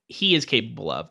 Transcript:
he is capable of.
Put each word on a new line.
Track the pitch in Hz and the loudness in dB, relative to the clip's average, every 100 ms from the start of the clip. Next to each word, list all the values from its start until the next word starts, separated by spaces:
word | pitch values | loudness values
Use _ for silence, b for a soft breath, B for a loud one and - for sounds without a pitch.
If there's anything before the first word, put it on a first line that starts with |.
| _ | _
he | - 196 | -2 2
is | 165 | 2
capable | 135 123 110 117 78 | 4 0 0 -8 -6
of. | 65 82 | -6 -6